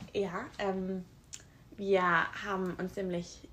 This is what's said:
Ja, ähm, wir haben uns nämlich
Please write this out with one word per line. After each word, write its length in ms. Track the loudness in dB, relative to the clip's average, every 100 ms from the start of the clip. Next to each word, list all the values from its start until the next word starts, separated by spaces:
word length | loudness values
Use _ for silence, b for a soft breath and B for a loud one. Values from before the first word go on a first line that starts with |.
| -4
Ja, 320 | -2 0 -2 -8 -4
ähm, 460 | -2 -2 -2 -4 -6 -16 -18 -18 b b -20 -6
wir 240 | 4 6
haben 720 | 6 4 4 -4 -4 -2 -2 -2
uns 200 | -6 -4
nämlich 520 | -2 -2 -4 -12 -20